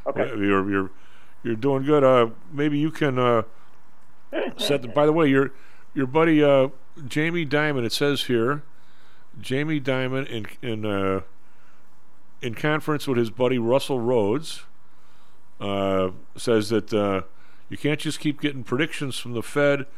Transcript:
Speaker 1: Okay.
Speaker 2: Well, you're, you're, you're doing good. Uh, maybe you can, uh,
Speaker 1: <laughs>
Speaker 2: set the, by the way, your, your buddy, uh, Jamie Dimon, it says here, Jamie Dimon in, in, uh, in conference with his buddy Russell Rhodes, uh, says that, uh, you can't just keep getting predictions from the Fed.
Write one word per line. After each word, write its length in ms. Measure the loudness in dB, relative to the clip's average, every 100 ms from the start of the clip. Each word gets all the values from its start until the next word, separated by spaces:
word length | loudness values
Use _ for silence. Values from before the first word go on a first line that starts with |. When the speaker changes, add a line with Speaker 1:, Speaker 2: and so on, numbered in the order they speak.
| -4
Speaker 1:
Okay. 140 | -2 -2
Speaker 2:
Well, 120 | 0
you're, 320 | 2 4 4
you're, 200 | 0 -2 -6 -10 -10 -10 -6
you're 140 | -4 0
doing 260 | 0 0
good. 220 | 4 6
Uh, 240 | 8 8 6 0 -6
maybe 260 | 0 0 2
you 140 | 0
can, 260 | 2 0 4
uh, 240 | 4 4 2 -6 -8 -8 -8 -8
Speaker 1:
<laughs> 580 | -8 -8 -6 -4 -4 -4
Speaker 2:
set 260 | 0 0
the, 60 | 0
by 180 | 2 4
the 60 |
way, 160 | 6 6
your, 220 | 6 4 -2 -8 -8 -6
your 140 | -2 0
buddy, 360 | 4 6 6
uh, 260 | 8 6 4 0 -8 -8
Jamie 400 | -4 0 0 0
Dimon, 400 | 0 2 2 0
it 80 | 0
says 300 | 0 2 0
here, 380 | 2 2 2 0 -4 -8 -8 -8 -8 -8 -8 -8
Jamie 400 | -4 -2 0 -2
Dimon 440 | 0 0 0 -2 -4
in, 180 | -6 -6 -8
in, 240 | -6 -4 -2
uh, 360 | 0 2 0 -2 -8 -8 -8 -8 -8 -8 -8 -8 -8 -8 -6
in 140 | -6
conference 540 | -2 0 0 0 -2 0
with 100 | 2
his 120 | 0
buddy 280 | 2 2 2
Russell 400 | 4 2 2 0
Rhodes, 640 | 2 2 2 0 -2 -8 -8 -8 -8 -8 -10 -10 -10 -10 -8 -6
uh, 500 | -2 0 2 2 0 -2 -8 -4
says 320 | 2 2 4
that, 260 | 0 2
uh, 280 | 0 2 0 -2 -8 -8 -8 -8
you 80 | -4
can't 220 | -2 -2
just 220 | -2 -2
keep 200 | -2 0
getting 220 | -2 -4
predictions 560 | -2 0 0 -2 -6 -6
from 140 | -6
the 100 | -6
Fed. 440 | -2 2 2 2 -2